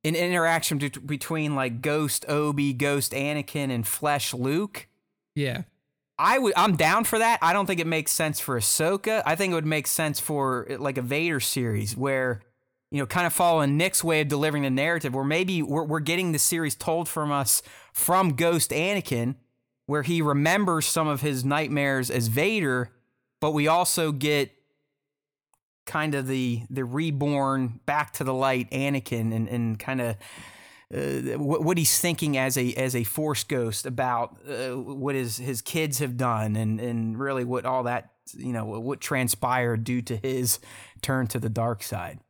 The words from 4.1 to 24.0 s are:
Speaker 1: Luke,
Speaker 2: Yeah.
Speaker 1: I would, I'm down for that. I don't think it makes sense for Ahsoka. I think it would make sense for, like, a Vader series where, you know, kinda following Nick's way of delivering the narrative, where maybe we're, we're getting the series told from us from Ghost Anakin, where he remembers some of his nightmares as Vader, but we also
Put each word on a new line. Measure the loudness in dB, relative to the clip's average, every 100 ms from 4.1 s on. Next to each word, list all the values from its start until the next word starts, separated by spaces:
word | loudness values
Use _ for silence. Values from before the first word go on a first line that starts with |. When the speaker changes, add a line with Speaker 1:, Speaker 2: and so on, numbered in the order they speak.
| 0 0
Speaker 1:
Luke, | -2 0 0 -2 -6 -18 _ _ _ _
Speaker 2:
Yeah. | -4 -2 -4 -8 _ _ _ _ 0
Speaker 1:
I | 2 4
would, | 4
I'm | 4 4 4
down | 4 4
for | 2 2
that. | 2 4
I | 4
don't | 2
think | 0 -2
it | 0
makes | -2 -2
sense | 0 0 -2
for | -2 -2
Ahsoka. | 0 2 2 0 0 0
I | 0 0
think | 2
it |
would | 0
make | 0 0 0
sense | 0 0 -2
for, | -2 0 0 -2 -4 -4
like, | -2 -2
a |
Vader | -2 0 0 0
series | 0 0 0 0 -2 -2
where, | 0 2 0 -2 _ _ _ _ _
you | -4
know, | -2
kinda | 0 0
following | 4 4 6 4 4
Nick's | 2 2
way | 2 2
of | 2
delivering | 2 2 2
the | 0
narrative, | 2 2 0 -2
where | -2
maybe | 0 0 2 0
we're, | 0 -2
we're | 0 -2
getting | 0 0 0
the | 2
series | 0 0 -2
told | -2 -2 -2 -2
from | -2 0
us | 0 2 0 -2 -20 -10
from | -4 2 4 4
Ghost | 4 2 4 2
Anakin, | 0 0 0 0 0 0 -4 _ _ _ _ -4
where | -2
he | 2 2
remembers | 4 4 4 4 4 2
some | 0 0 0
of | 0
his | -2 0
nightmares | 0 0 0 0 2 0 0
as | 0 0
Vader, | 2 2 2 2 0 -2 _ _ _ _ _
but | 0
we | 2 4
also | 4 2 2